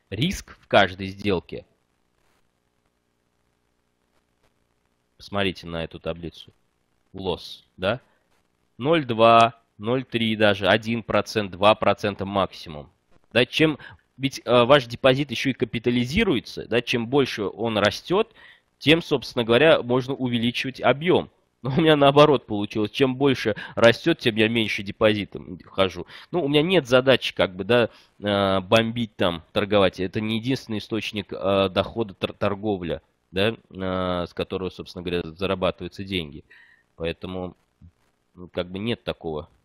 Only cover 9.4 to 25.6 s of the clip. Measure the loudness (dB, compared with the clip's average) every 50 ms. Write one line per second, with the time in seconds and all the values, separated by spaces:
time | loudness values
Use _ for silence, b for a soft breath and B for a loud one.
9.4 | 6 4 2 _ _ _ _ -10 -6 -4 -4 -4 -4 -6 -4 -2 -2 -2 0 2
10.4 | 2 2 2 2 2 2 2 2 2 -2 -4 -4 -4 -2 -2 -2 -2 -2 -4 -4
11.4 | -4 -4 -4 2 4 4 4 4 2 0 0 0 -2 -4 -4 -4 -8 -4 -2 -2
12.4 | -2 -2 -4 -14 -16 -14 -14 -14 -16 -18 _ _ _ _ _ _ _ _ 0 0
13.4 | 0 0 0 0 0 0 0 B B B B B _ _ _ -6 -6 -6 -6 -6
14.4 | -2 2 4 4 6 6 4 4 4 -2 -8 0 2 2 2 2 -2 -4 -6 -4
15.4 | -4 -4 -2 -2 -4 -4 -4 -4 -2 0 0 0 -2 0 0 0 0 2 0 -2
16.4 | -4 -6 -12 -14 -6 -2 -2 -2 0 0 -2 -4 -2 0 0 0 0 0 -2 -6
17.4 | -6 -6 -6 -4 -4 -2 0 2 2 2 0 -2 -4 -2 -2 -2 -2 -2 B B
18.4 | B B B B B B _ _ 4 4 4 4 4 0 -2 -2 -2 -4 -4 -4
19.4 | 0 2 4 6 6 6 6 4 2 0 -2 -2 -2 -4 -6 -4 -4 -2 -2 0
20.4 | 0 -2 -2 -4 -6 -6 -8 0 2 2 2 2 2 2 2 2 2 -2 _ _
21.4 | _ _ _ _ -8 -4 0 2 4 4 4 6 6 6 8 8 6 6 6 2
22.4 | -2 -4 -4 -4 -4 -4 -2 -4 -4 -2 0 0 0 0 0 0 2 0 0 0
23.4 | -2 -4 -4 B B B B 4 6 6 6 4 0 -2 -2 0 0 -2 2 2
24.4 | 2 2 2 0 -2 -2 -4 -6 -8 -10 -2 2 2 2 2 2 -2 -6 -10 -14
25.4 | -14 -14 -16 -16